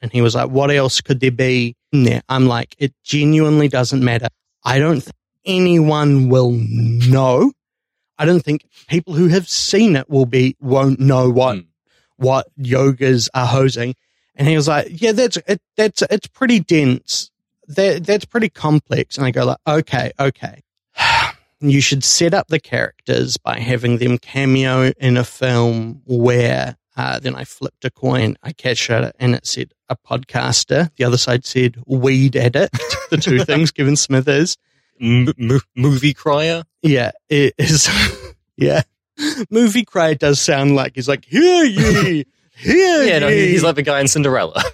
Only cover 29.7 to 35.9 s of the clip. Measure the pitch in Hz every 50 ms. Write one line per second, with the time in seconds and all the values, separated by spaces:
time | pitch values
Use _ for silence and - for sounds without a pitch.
29.7 | _ _ _ _ 127 - _ _ 127 123 131 _ - 123 127 127 117 - - -
30.7 | 139 139 175 165 - _ 123 120 120 123 - - 120 127 - - - 131 127 123
31.7 | 120 120 - - 135 127 123 135 135 131 135 139 123 127 123 120 120 139 196 -
32.7 | - 123 - - - - - - 165 156 156 - 131 127 135 - 147 151 165 151
33.7 | - - 143 135 147 147 - - 139 131 131 147 139 143 160 185 - - _ _
34.7 | _ _ _ _ _ _ 120 117 120 123 123 135 - - 120 113 131 139 - _
35.7 | _ 127 123 147